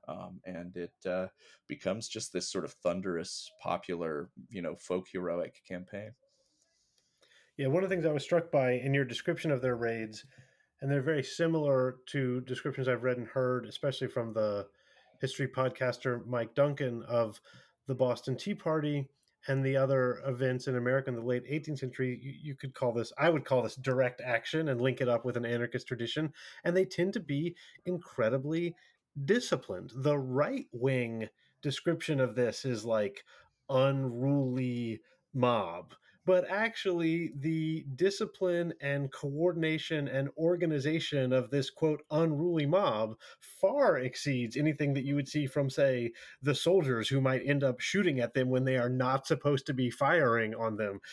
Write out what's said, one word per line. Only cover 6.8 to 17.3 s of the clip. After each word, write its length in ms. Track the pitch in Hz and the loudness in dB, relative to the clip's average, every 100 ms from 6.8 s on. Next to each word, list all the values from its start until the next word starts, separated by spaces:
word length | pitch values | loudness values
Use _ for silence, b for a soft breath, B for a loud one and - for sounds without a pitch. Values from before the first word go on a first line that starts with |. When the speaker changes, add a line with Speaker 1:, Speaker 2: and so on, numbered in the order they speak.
| _ _ _ b b b b - | _ _ _ b b b b -4
Speaker 2:
Yeah, 120 | 135 | 0
one 160 | 160 | 2
of 60 | 190 | 2
the 60 | 185 | 2
things 100 | 156 | 2
I 60 | |
was 120 | 147 | 0
struck 280 | - 175 165 | 2 2 4
by 220 | 147 127 | 4 4
in 200 | 123 135 | 2 2
your 120 | 139 135 | 2 0
description 460 | 110 - 165 165 | -2 -4 -2 0
of 100 | 135 | 0
their 160 | 127 120 | 0 0
raids, 480 | 117 113 113 107 b b b b b _ | -2 -2 -6 -10 b b b b b _
and 100 | 139 | -2
they're 100 | 143 | 0
very 220 | 135 151 | 2 0
similar 760 | 135 - 165 165 143 131 127 127 - | -2 0 0 2 4 4 2 -2 -6
to 340 | 143 127 127 | -2 0 -2
descriptions 460 | 123 123 151 135 131 | -4 -6 -4 -2 0
I've 160 | 120 | 2
read 140 | 127 123 | 0 0
and 100 | 113 | -2
heard, 380 | 135 127 127 110 | 0 0 0 -4
especially 420 | - 143 131 127 | -4 -4 -2 -4
from 260 | - 120 | -2 -2
the 340 | 110 107 101 98 b b b b b | 0 0 0 -6 b b b b b
history 260 | 131 - 131 | -6 -4 -4
podcaster 800 | 131 131 127 160 139 131 120 113 | 0 0 0 -2 -2 -2 -4 -2
Mike 300 | 123 110 147 | -4 -2 2
Duncan, 480 | 147 139 135 117 | 2 2 -4 -4
of 360 | - 120 110 | -2 0 0